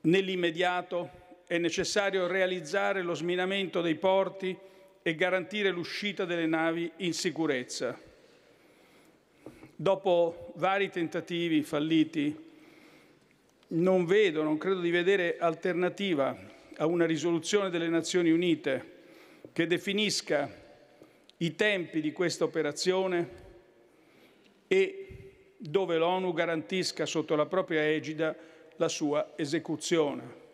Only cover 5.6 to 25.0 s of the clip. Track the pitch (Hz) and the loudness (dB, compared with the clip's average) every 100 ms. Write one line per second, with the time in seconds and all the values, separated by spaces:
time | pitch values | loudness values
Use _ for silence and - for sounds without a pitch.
5.6 | 196 175 165 - 202 196 185 170 160 160 | 0 -2 -6 -6 -6 -4 -4 0 0 2
6.6 | 165 165 170 - 185 156 180 151 160 131 | 0 0 -6 -4 -4 -2 -4 0 0 0
7.6 | 123 - 127 113 - - - - _ _ | -4 -6 -6 -6 -16 -20 -20 -20 _ _
8.6 | _ _ _ - - _ _ _ - - | _ _ _ -20 -20 _ _ _ -20 -20
9.6 | - - 160 190 190 175 170 170 - - | -20 -4 0 0 2 4 2 -2 -16 -4
10.6 | 180 196 190 180 160 175 160 175 170 156 | -2 0 -2 -2 -4 -4 -6 -4 0 0
11.6 | 147 151 156 160 156 160 147 151 - - | 0 -4 2 2 2 0 -4 -4 -16 -20
12.6 | - - - - - _ _ _ _ _ | -20 -20 -20 -20 -20 _ _ _ _ _
13.6 | _ 165 185 185 170 202 202 156 156 156 | _ 2 4 4 4 4 4 2 0 0
14.6 | 180 190 170 175 175 196 170 - 170 160 | 0 0 2 2 4 2 2 0 0 0
15.6 | 185 170 180 175 202 151 131 120 98 - | -2 0 0 0 -2 2 0 -2 -14 -20
16.6 | - - 151 175 165 160 170 170 160 208 | -20 -2 0 2 2 2 2 0 2 0
17.6 | 190 170 165 165 160 180 170 165 180 151 | 2 -2 0 0 2 2 4 4 4 2
18.6 | 143 131 - - - - - - - - | 0 -4 -6 -20 -20 -20 -20 -20 -8 -2
19.6 | 165 170 202 196 208 - - 147 135 - | 0 0 0 0 0 -2 -2 -2 -2 -10
20.6 | - - - - - _ - _ 170 156 | -20 -20 -20 -20 -20 _ -20 _ -4 2
21.6 | 214 196 165 160 151 139 175 - 160 165 | 2 2 -2 -4 -4 -2 -2 0 -2 0
22.6 | 147 143 185 185 190 175 - - - - | -4 -2 0 2 0 0 -4 -8 -20 -20
23.6 | _ _ _ _ _ _ - _ _ _ | _ _ _ _ _ _ -20 _ _ _
24.6 | _ 190 190 - | _ 2 2 -2